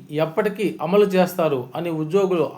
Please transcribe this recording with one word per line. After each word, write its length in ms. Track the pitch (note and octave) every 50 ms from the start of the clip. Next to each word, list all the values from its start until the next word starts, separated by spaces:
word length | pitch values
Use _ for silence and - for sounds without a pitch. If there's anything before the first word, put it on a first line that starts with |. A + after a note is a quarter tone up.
| - -
ఎప్పటికి 680 | D3 D3+ D#3+ D#3 - A3 G3+ G#3 G#3 A3+ G3 D3+ - -
అమలు 220 | D3+ E3+ G3 G#3 G#3
చేస్తారు 640 | F#3+ F#3 F#3 F3+ F3+ - - D#3+ D3+ C#3 B2 B2 - -
అని 140 | D#3 F3 E3+
ఉద్యోగులు 600 | D#3+ D#3 D#3 D#3 F#3 G3+ G3 F#3 F#3 D#3+ C#3 - -